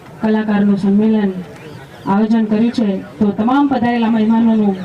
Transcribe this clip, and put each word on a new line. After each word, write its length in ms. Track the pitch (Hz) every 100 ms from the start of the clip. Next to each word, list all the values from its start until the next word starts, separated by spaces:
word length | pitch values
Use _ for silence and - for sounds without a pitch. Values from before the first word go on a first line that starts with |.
| - -
કલાકારનું 580 | 214 220 214 202 202 196
સંમેલન 540 | 196 202 220 220 196 180 175 - 156 - - - -
આયોજન 380 | 196 220 226
કર્યું 280 | 214 214 233
છે, 240 | 247 208 190
તો 340 | - - 208
તમામ 360 | 202 226 277 285
પધારેલા 420 | 247 240 240 220
મહેમાનોનું, 680 | 226 214 226 233 220 202 185